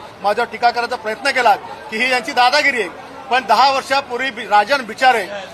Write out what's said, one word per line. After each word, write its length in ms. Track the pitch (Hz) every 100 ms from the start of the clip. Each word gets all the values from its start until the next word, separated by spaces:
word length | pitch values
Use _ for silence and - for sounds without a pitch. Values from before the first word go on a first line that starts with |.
| - -
माझ्यावर 300 | 196 208 226
टीका 180 | 220 240
करायचा 260 | 233 233 247
प्रयत्न 340 | 214 214 220
केला 260 | 254 233 190 - - -
की, 80 | 220
"ही 120 | 254
यांची 220 | 254 247
दादागिरी 480 | 247 240 294 285 247
आहे." 100 | 180 - - - -
पण 140 | 247 220
दहा 240 | 220 269
वर्षापूर्वी 600 | 269 - 269 269 240 262
बि-, 180 | 220 202
राजन 360 | 208 208 277
बिचारे 420 | 220 220 262 233 180 202 190